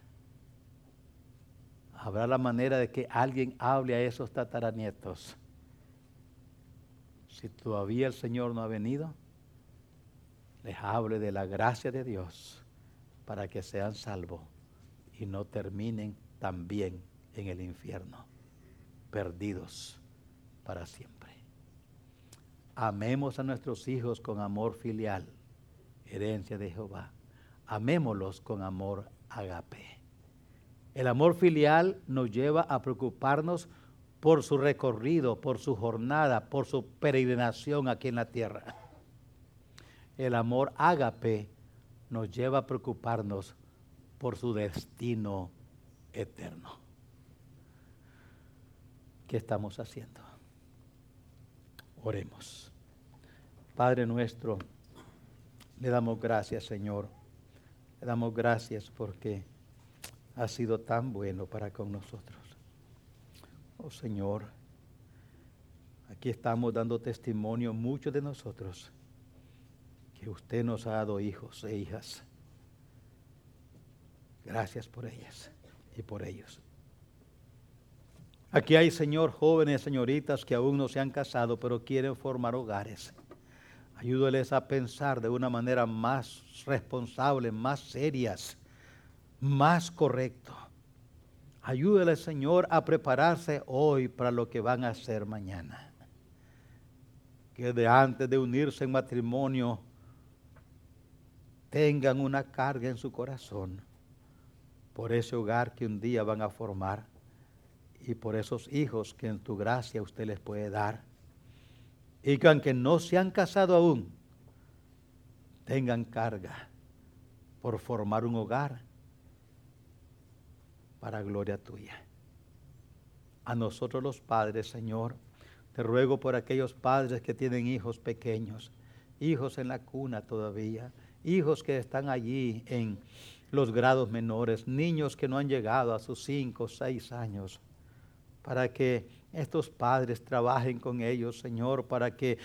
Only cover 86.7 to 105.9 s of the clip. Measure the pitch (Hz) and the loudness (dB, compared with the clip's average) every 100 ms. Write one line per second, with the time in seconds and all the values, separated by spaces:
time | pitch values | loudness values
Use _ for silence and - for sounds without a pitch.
86.7 | 135 - 127 120 - 139 135 117 110 127 | -4 -2 -6 -6 0 2 2 0 -2 -2
87.7 | 139 - 127 151 135 117 90 - - - | -2 -6 -4 -2 0 -2 -2 -10 -16 -20
88.7 | - - - - - - - 135 139 147 | -20 -20 -20 -20 -20 -20 -4 0 6 6
89.7 | 170 170 - 147 123 127 - - - - | 6 2 0 2 2 -4 -6 -18 -18 -20
90.7 | - - - - - - - - - - | -20 -20 -20 -20 -20 -20 -20 -20 -12 -4
91.7 | 131 180 202 170 160 - 147 139 180 180 | 2 6 8 8 4 0 -2 4 6 6
92.7 | 165 156 160 139 127 165 170 170 147 - | 4 4 2 4 6 6 4 0 -2 0
93.7 | 131 151 139 123 - 123 120 117 120 110 | 4 4 4 2 0 0 2 0 0 2
94.7 | 123 123 110 - 107 104 107 95 95 76 | 2 0 -4 -4 -4 -4 -6 -8 -8 -10
95.7 | 64 - - - - - - - - - | -14 -18 -20 -20 -20 -20 -20 -20 -20 -20
96.7 | - - - - - - - - - 123 | -20 -20 -20 -20 -20 -20 -20 -20 -4 0
97.7 | 120 117 127 135 117 131 135 123 127 147 | 4 10 10 10 4 2 4 4 2 2
98.7 | - 131 131 131 123 117 127 135 131 120 | 0 0 0 0 -2 0 0 0 2 0
99.7 | 104 - - - - - - - - - | -2 -8 -20 -20 -20 -20 -20 -20 -20 -20
100.7 | - - - - - - - - - - | -20 -20 -20 -20 -20 -20 -20 -20 -20 -6
101.7 | 143 151 147 131 131 135 139 135 - 135 | 4 4 6 4 4 2 0 -2 -2 -2
102.7 | 135 123 120 131 - 127 131 - 101 92 | 0 -4 -4 -8 -8 -8 -8 -10 -8 -8
103.7 | 95 - - - - - - - - - | -10 -16 -20 -20 -20 -20 -20 -20 -20 -20
104.7 | - - - 113 117 113 120 107 117 123 | -20 -16 -8 0 2 2 -2 2 2 0
105.7 | - 117 | -2 -4